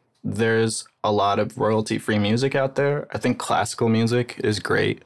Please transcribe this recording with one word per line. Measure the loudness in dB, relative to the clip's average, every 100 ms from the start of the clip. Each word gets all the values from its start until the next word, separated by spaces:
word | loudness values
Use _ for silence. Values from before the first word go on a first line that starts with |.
| _ _
There's | -6 0 2 2 2 -2 -10 _
a | -2
lot | 2 2 2
of | -2 0
royalty-free | 0 0 0 -4 0 0
music | 2 2 2
out | 0 0
there. | 0 0 -2 -4
I | -4
think | -2 -2
classical | 0 0 -2 0 2
music | 2 2 0 -2 -4
is | -2 -2
great | -2 0 0 -2